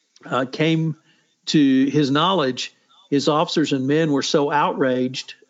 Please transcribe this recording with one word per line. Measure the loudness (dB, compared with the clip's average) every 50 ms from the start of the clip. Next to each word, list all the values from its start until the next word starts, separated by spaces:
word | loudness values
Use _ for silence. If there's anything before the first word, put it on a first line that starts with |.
| _ _ _ _ -12
uh, | -6 -4 -4 -4
came | -4 -4 -2 0 0 0 0 0 -2 -4 _ _ _ _ _ _ _ _ _ -6
to | 0 2 4 4 4 4 4 2
his | 2 2 0 0 2
knowledge, | 0 0 2 2 0 0 0 -2 -4 -6 -8 -12 _ _ _ _ _ _ _ -2
his | -2 0 0 2
officers | 0 0 0 0 0 -2 -2 0
and | -2 -2 -2
men | 0 0 0 0 0
were | 0 -2
so | -2 0 0 0 0 0
outraged, | 0 0 0 0 0 0 0 0 0 0 -2 -4 -6 -8 -14 -14 -18 _ _